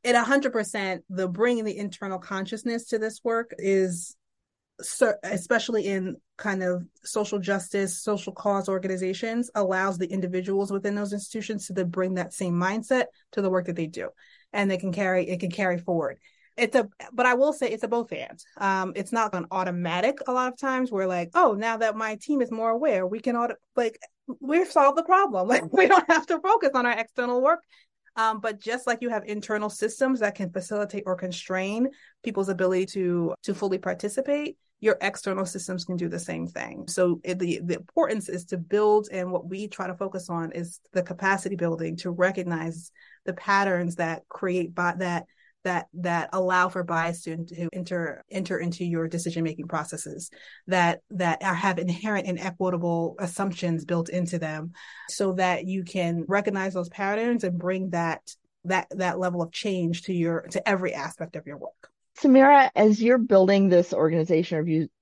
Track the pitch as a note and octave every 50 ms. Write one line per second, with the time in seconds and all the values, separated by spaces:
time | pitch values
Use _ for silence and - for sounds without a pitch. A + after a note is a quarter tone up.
0 | - A#3+ A#3+ A#3+ A3+ A#3 C#4 C#4 C#4 B3+ A#3+ A3+ G#3 - - G#3+ G3 F#3+ F#3 E3
1 | - - F#3+ F#3 F#3+ F3+ F3 F#3+ A3+ B3 B3 A3+ A3 G#3+ F#3 - G#3 G3 - -
2 | G3+ G3 F#3+ F#3 - - G3+ F#3+ G3 G3 A3+ G#3+ - A#3+ A#3 A#3 A#3 - A#3 G#3+
3 | A3 A3 A3 - - A#3+ A3+ A3+ A#3 A#3 - - - G3 G3 F#3+ F#3+ F#3 F3 E3+
4 | E3+ - - _ _ _ _ _ _ _ _ _ _ _ _ - C3 - - -
5 | C4 A3 G3+ - - F#3 G#3 F3+ E3+ - A#3+ A3+ - - A#3 G#3+ F#3 G3 G3 F#3+
6 | F#3 F#3 - - _ _ _ - - G#3+ G3 F#3+ F#3 F3+ F3+ F3+ F3 - _ _
7 | - - - A3 G#3 G3+ G#3+ G3+ F3+ G3 G3+ G3 F#3 - - G3+ G3 F3+ F3 -
8 | - G#3+ G#3 G3 - G3 G3 - - G#3 G3+ G3 F#3+ G3 F#3+ F#3 F#3 F#3+ F#3 F3+
9 | F#3 F#3 F#3+ - - A3+ A3+ A#3 A#3+ - - G#3+ G3+ F#3 F#3+ F#3 F#3+ G3 F#3+ F3
10 | F#3 E3+ G3 F#3+ F#3 F3+ F3+ F#3 F3+ G3 G3 G3 G3+ G3 G3 G3 G3 G3+ G3+ G#3
11 | G#3 G3 G#3 G3+ G3 - - A3 G#3 - A3 G3 - - F#3 F#3+ F#3 F3 E3+ F#3
12 | F#3 F#3 F#3 F3+ F3 - - - G3 F3+ F3 F3 F3+ F#3 G3+ A3 G#3+ - C4+ B3+
13 | A#3+ - - _ _ _ - A3 G3 F#3+ F#3 F#3 F3 F#3 E3+ F3 E3 D#3 E3+ F3
14 | - - - _ _ _ _ _ _ _ - G#3 G3+ G3 F#3+ F3 F#3 G3 E3+ G3
15 | G3+ F#3 F#3 F#3 F3+ F#3 F#3 F3 G3 F3+ E3+ - G3 F#3 F3 F3 F3 - F3 E3
16 | D3 C3 - - _ _ _ _ _ _ _ - A#3+ G#3+ - C4 G#3+ G3 - -
17 | - - - A#3 B3 B3+ B3 B3 C4+ D4+ D4 D4 C4+ A#3 G#3+ A3 - G#3 A#3 A#3
18 | A3+ - E3 D3+ B2 - - E3+ - _ _ - G3+ G3 F#3+ F#3+ F#3 F#3+ F3+ G3+
19 | G3 - A#3 A#3 A3 G#3 F#3+ F3+ E3 - F#3+ F#3+ F#3 F3+ F3 F3 F3 E3 E3+ F3+
20 | G3 B3+ C#4 C#4+ - - B3 B3+ B3+ B3+ B3 - - C4+ C4 B3+ B3+ A#3+ A3 G3
21 | F#3+ F#3 F3+ F3 F3 E3+ - E4+ F4+ C4 G#3 G3+ A3 A#3 A3+ A3 A3+ A3 G#3+ A3
22 | A3 A3 G#3+ G#3 - - D4 C#4 B3 A#3 A#3 A3 A3+ A3+ A3+ A#3 D4 D#4 A3 F#3
23 | F#3 F3+ G#3 A3 - C4 A#3+ A#3 A#3+ A#3 G#3+ - _ _ _ - A#3+ A3+ A3+ -
24 | - - _ _ _ - B3 - - C4 D4+ E4+ F#4 - - E4 C#4 C#4 - E4
25 | E4 E4 F#4 F#4+ G4+ G4 A3 F#3 F#3 G#3+ B3 C#4+ E3 E3 - F#4+ F#4 - G4 F4+
26 | - - E4 D#4 D#4+ - F4 D#4 - F#4+ G#4+ A#4 F4+ C#4 C#4 B3+ A#3+ A#3+ A#3+ G#3+
27 | A3+ - _ - A#3+ B3 B3 B3 C4 D4 E4+ E4 - _ _ _ _ _ _ _
28 | _ _ - A3 A3+ A3 A3 G#3+ G#3 A3+ G#3+ G3+ - A3 A#3 B3+ B3+ B3 A#3 A#3
29 | B3 A#3+ A3+ G#3+ G#3 G#3 G#3 G#3 G#3 - G#3+ G#3+ G#3+ G#3 G#3 - G#3+ A3 A3 -
30 | C4+ C4 C4+ A#3+ G#3+ G3+ G#3 - G3 F3 F3 G3 F3 - G#3+ G#3 G#3 G3+ G#3 G3+
31 | - F#3 F#3 F3+ F#3+ F3+ F3 F3 - - F#3+ F#3 F#3+ G3 G#3 A3+ B3 C4+ C#4+ -
32 | - - _ _ - A#3 G#3 G3 G3 G3 F#3+ F3 F#3 F3+ F#3 F#3 F#3+ F#3 - G3
33 | F#3 F3 F3 F3 E3+ D#3+ - - - - F#3+ - G#3 G3 F#3+ F3+ - F#3 F3+ F3+
34 | - G#3 - - C4+ C#4 C#4+ D4 D4 D4 - _ _ _ _ _ G#3 A3+ B3+ -
35 | F#3 G3 G3 - - G3+ F#3+ F#3+ F#3+ F3+ - G3 F#3 - F#3 F3+ F3 - F3+ F3
36 | F3 E3+ E3+ E3+ - - E3+ - - F3 - - A#1+ A#1+ - - - - - -
37 | F3+ F3+ F3 E3+ - - F3+ F#3 F#3 F3 E3 - E3+ E3+ E3 - - - _ E4
38 | E4 - A3 G#3+ G3+ - F3+ F3 F3 - F#3+ F3 E3 D#3+ G3+ G#3 G#3+ G#3+ G#3+ G#3+
39 | G#3 G#3 F#3+ F#3+ F3+ F3+ F3+ F3 F3 F3 F#3+ G3 G#3 G#3 - - F#3 F#3 F3+ F3
40 | G3+ F#3+ F#3 F#3 F3 - F3 E3+ E3 D#3+ - E3+ E3+ E3+ - - _ _ - F#3
41 | F3 - F3+ F3 G3 F#3+ G3 F#3 - F#3+ G3 E3+ F3 E3+ E3 D#3+ E3 E3 E3 E3+
42 | - F3+ F3 F3 F3+ F#3+ F#3 F#3+ F3+ F3 E3+ D#3+ E3 E3 E3 E3+ F3 - - _
43 | - - - _ - - F3 - - - G3 G3 G3+ G3 F#3 F3 F3 E3+ E3+ F3
44 | E3+ E3 E3 - - - - - - F#3 F3+ F#3 E3+ E3+ E3+ - F3 F3 F3 F3
45 | F#3+ F3 E3+ E3 - - _ _ _ _ _ _ - F#3 F3+ F3 F3 - - E3+
46 | F3 F3+ E3+ E3+ D#3 - - F#3+ F#3 F#3 F#3 F3+ F3+ F#3 F3+ F#3+ F3 E3+ E3+ E3
47 | E3 E3+ E3+ E3+ - E3 D#3+ E3 E3 E3+ E3+ E3 E3+ E3 - F#3 F3 E3+ F#3 F3
48 | E3+ D3+ - - - - - F#3+ F3+ - F#3+ - E3+ F3 E3+ - F3+ F3 E3+ E3
49 | E3 E3 E3+ E3+ E3+ F3+ E3+ E3+ E3 E3 D3+ - D3+ E3+ - D#3 D#3 - - D3+
50 | - D#3 D3+ - - - - - - - - - _ - F#3 F#3 F3 E3+ - -
51 | _ - G#3 F3+ F3+ E3+ D#3+ - - F#3+ F3+ E3+ F#3+ G3 F#3 F3+ F#3 F3+ E3+ E3+
52 | G#3 A3 G#3 G3 F#3 F#3+ F3+ E3+ F3+ F#3+ F3 - F#3+ F#3 F3+ E3+ F3 F3 E3+ E3
53 | E3+ E3 - - G3 E3+ - - G3 G3 E3+ - - E3+ E3 D#3+ D3+ - F3 E3+
54 | E3+ - F3 F3+ F3 F3 F3 E3+ E3 D#3 D#3 D#3 D#3+ E3+ F3 - - - - -
55 | - - - - G3+ F#3+ F#3 F#3 F#3 F3+ F3+ - - F#3 F#3+ F#3+ F3+ F3 - F#3+
56 | F3 E3+ E3+ E3+ D#3+ - G3 G3+ G3+ G#3 G3 F#3+ F#3+ F#3+ F#3 F#3 F3 F3 - -
57 | G3 G3 G#3 G#3+ A3+ A#3+ A#3+ A#3 G#3 F#3 F3 E3+ E3+ F3+ F#3+ F#3+ F#3+ F#3+ E3+ E3+
58 | E3+ E3 D#3+ - - - - - _ _ _ _ - F3 F#3 F#3 - - - G3
59 | F#3 F3+ - F3+ F3+ F3+ F3 F3 E3 E3 - - - G#3+ F#3+ F#3 F3 E3 E3+ E3+
60 | - - F#3 F3 E3 E3 E3 D#3+ - - - - - - G3 F3+ F#3 - - C#3
61 | C#3 E3 - - E3 - - D#3 - C#3 D3 C#3+ - - - _ - - _ _
62 | _ _ _ - - C#4+ B3+ C4+ C4+ C#4 D4 C#4 C4 - - F#3+ G#3 G#3+ G#3 A3
63 | A3+ A#3 B3+ B3+ A3 B3 G#3+ F#3+ F#3 F#3+ G3+ G3 G3 F#3+ F3+ F3 E3+ - - G2+
64 | D#3 D#3+ E3 E3 D#3+ F3 F3 D#3+ E3+ - F3 D#3 D#3 E3+ D#3 D#3+ D#3 - _ _